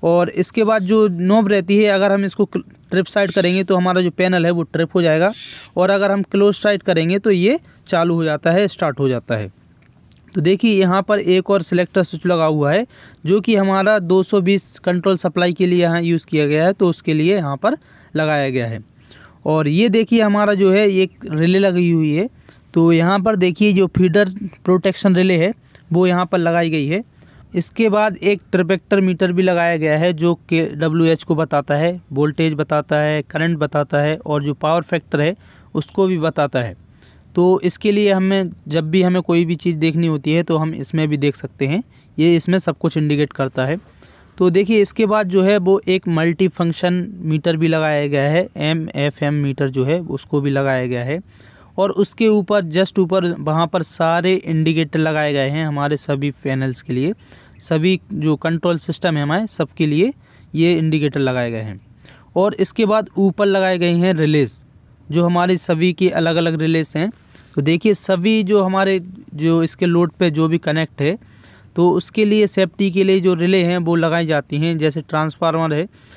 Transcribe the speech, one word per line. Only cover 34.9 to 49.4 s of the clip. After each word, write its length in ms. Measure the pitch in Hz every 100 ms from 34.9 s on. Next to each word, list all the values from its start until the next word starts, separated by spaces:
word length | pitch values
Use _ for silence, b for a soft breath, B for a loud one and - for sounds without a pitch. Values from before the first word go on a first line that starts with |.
| 165 - 147
है 160 | 156 202 b b b
उसको 320 | 156 - - 190
भी 120 | 175
बताता 400 | 160 151 143 131
है। 180 | 113 - - b b b b
तो 260 | - 180 185
इसके 280 | 175 - 214
लिए 200 | 202 202
हमें, 380 | 190 190 196 180 - 151
जब 220 | 160 156
भी 120 | 185
हमें 200 | 180 180
कोई 220 | 170 170
भी 100 | 170
चीज़ 220 | 165 175 156
देखनी 300 | 160 160 165
होती 260 | 151 147
है 100 | 165
तो 140 | 165 160
हम 180 | 160
इसमें 340 | 160 135 160 156
भी 80 | 147
देख 200 | 143 -
सकते 300 | - - 135
हैं, 160 | 180 - b b -
ये 180 | 165 170
इसमें 220 | 175 185
सब 200 | 165 143
कुछ 180 | 165 160
इंडिकेट 360 | 151 147 147
करता 320 | - 135 131
है। 120 | 131 175 - b b b b -
तो 120 | 180
देखिए, 320 | 185 196 220
इसके 240 | 196 - 214
बाद 220 | 214 185
जो 140 | 190
है 160 | 190 208
वो 220 | 180 196 -
एक 200 | 185 180
मल्टीफंक्शन 1000 | 160 170 156 185 - 170 - 180 180 185 185
मीटर 380 | 160 156 170 160
भी 120 | 160
लगाया 380 | 160 156 147 147
गया 240 | 143 143
है, 180 | 165 - -
एम 320 | 151 160 160
एफ 280 | 139 143 -
एम 120 | 147
मीटर 340 | 147